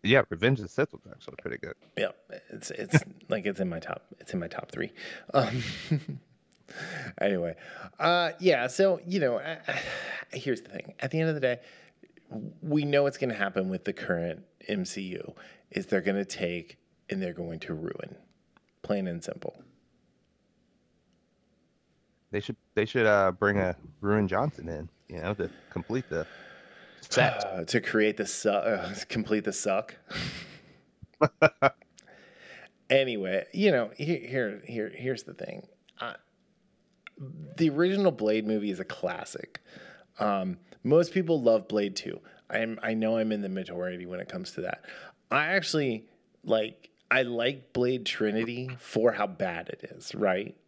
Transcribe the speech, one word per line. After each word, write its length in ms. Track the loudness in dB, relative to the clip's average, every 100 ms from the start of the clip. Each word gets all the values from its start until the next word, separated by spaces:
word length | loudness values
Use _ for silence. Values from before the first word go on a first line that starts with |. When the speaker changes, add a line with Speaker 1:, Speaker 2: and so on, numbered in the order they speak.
Speaker 1:
Yeah, 200 | 6 6 4
Revenge 300 | 2 2 2
of 40 | 0
the 40 |
Sith 220 | -2 -2
was 100 | -2 -20
actually 260 | -20 -18 -12
pretty 200 | -10 -8
good. 160 | -10 -12 _ -4
Speaker 2:
Yeah, 140 | -4 -4 _ -20 _
it's, 220 | -14 -10
it's 260 | -8 4 4 2 -18
<laughs> 140 | -4
like, 160 | -2 -2
it's 140 | -2
in 100 | -4
my 100 | -4
top, 240 | -8 -10 _ -20
it's 140 | -6
in 60 | -6
my 80 | -4
top 240 | -8 -10
three. 200 | -6 -6 -8 -14 -14 0
Um, 280 | 2 2 -2 -6 -8 -2
<laughs> 1300 | -2 -2 -12 _ _ _ _ -20 -14 -10 -10 -10 -2
anyway, 340 | 0 2 -2 -6 -14 -18 -18 _
uh, 320 | 2 4 2 2
yeah. 260 | 4 4 2
So, 320 | 4 4 4 0
you 140 | 0
know, 180 | 2 0
I, 200 | -4 -8 -6
I, 680 | -6 -6 -8 -8 -10 -8 -8
here's 260 | -2 -4
the 60 | -4
thing. 260 | -14 -14 -6
At 120 | -4
the 80 | 0
end 80 | 0
of 60 | 2
the 60 |
day, 180 | 0 0 -8 -20 -20 _ -20 _ _ -12 -12 -10
we 200 | 0 0
know 200 | 4 4
what's 140 | 4 2
gonna 160 | -4 -2
happen 340 | -2 0 0
with 160 | -2 -4
the 80 |
current 480 | -6 -2 0 0 -6 -12 _ -4
M 160 | -4 -2
C 180 | -6
U 320 | -8 -8 -10 -14 -20 -20 _
is 160 | -6 0
they're 160 | 0
gonna 240 | 2 0 -2
take 540 | -2 -4 -4 -8 -20 _ _ _
and 120 | -4
they're 100 | -4
going 260 | -4 -8 -8
to 120 | -6 -6
ruin, 400 | -6 -8 -12 -14 _ _ _ _ _ _
plain 260 | -4 -2 -2
and 160 | -6
simple. 400 | -8 -10 -12 -14 -20 _ _ _ _ _ _ _ _ _ _ _ _ _ _ _ _ _ _ _ _ _ _ _ _ _ _
Speaker 1:
They 80 | -6
should, 160 | -4 -10 _ 0
they 100 | 2
should, 200 | 4 6
uh, 280 | 8 6
bring 240 | 4 2 4
a 160 | 2 -2 -10 -6
Ruin 260 | 2 2 4
Johnson 440 | 2 0 -2 -8
in, 180 | -8 -10 _ _
you 120 | -8
know, 120 | -6
to 160 | -2 -4 -6 -10
complete 360 | -10 -4 -6 -4
the 160 | -6 -6 -12 -20 -20 -20 -20 -20 -20
set. 680 | 0 4 4 2 -4 -4 0
Speaker 2:
<sighs> 0 |
To 140 | 0
create 340 | 2 4 4 2
the 100 | -4
su-, 240 | 0 2
uh, 460 | 2 2 0 -4 -8 -6
complete 340 | -4 0 0
the 80 | 0
suck. 440 | -2 0 0 -2 -14 _ -8 -8 -10 -16 -20 -20 -20 _ _ -20 _
<laughs> 520 | 0 _ 4 6 2 2 _ -20 -20 -20 -20 -20 -20 -20 -20 _ _
Anyway, 560 | 4 4 0 -2 -2 -2
you 180 | 2 4
know, 180 | 4 0 -4
here, 240 | -4 -4
here, 420 | -2 -2 -2 -4 -8
here, 240 | -6 -6
here's 300 | -4 -6 -6
the 100 | -8
thing. 320 | -12 -10 -10 -14 _ _ _
Uh, 120 | -10 -10 _ _ _ _ _ _ _ _ -20 -14 -14 -12 -14 2
the 140 | 2
original 420 | 4 2 4 2
Blade 340 | 2 2 2 2
movie 240 | 0 0
is 120 | -4
a 40 | -6
classic. 760 | -4 -4 -4 -8 -10 -12 -16 _ -20 -20 -20 _ -2
Um, 380 | 2 2 0 -6 _ -6
most 300 | 4 6 6
people 280 | 2 2 4
love 280 | 6 6 4
Blade 260 | 0 0 -2
two. 240 | -8 -10 -14 -20 _
I'm, 280 | -2 -2 -2
I 100 | -2
know 240 | 0 2 2
I'm 140 | 2
in 100 | 0
the 60 | -2
majority 560 | -4 -6 -6 -6 -6 -8
when 140 | -8
it 80 | -8
comes 240 | -8 -8
to 80 | -8
that. 220 | -6 -8 -12 -18 -18 _ _
I 160 | 0 4
actually, 520 | 2 2 0 2 -2 -6 _ _ _
like, 460 | 0 2 2 -6 -20 _ _
I 120 | 2
like 500 | 2 0 0 -2 -6
Blade 340 | 0 2 2 -2
Trinity 640 | -2 0 0 -2 -4 -8 -10
for 360 | -4 4 4
how 120 | 4 -2
bad 420 | 0 -4 -4 -8
it 200 | -12 -12 -14
is, 180 | -12
right? 400 | 0 2 2 -2 -12